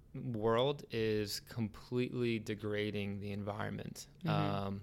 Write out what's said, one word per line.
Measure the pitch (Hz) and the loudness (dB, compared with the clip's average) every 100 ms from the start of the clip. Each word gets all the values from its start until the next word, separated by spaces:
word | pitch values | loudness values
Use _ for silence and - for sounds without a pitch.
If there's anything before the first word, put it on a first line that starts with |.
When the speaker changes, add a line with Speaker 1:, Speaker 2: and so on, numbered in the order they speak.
| - | -16
Speaker 1:
world | 139 131 113 110 113 135 143 - | -8 -4 2 6 6 6 2 -4
is | 117 110 107 104 - - | 0 2 2 0 -4 -6
completely | 120 107 - - 123 123 127 120 113 | -2 -2 -4 -4 0 0 0 0 0
degrading | 104 104 107 104 104 104 101 101 | -2 -4 -2 0 0 0 -2 -4
the | 104 | -4
environment. | 101 101 101 104 104 - - - - - | -4 -4 -4 -4 -4 -8 -10 -14 -6 0
Speaker 2:
Mm-hmm. | |
Speaker 1:
Um, | 104 101 101 98 101 | 2 2 0 -2 -6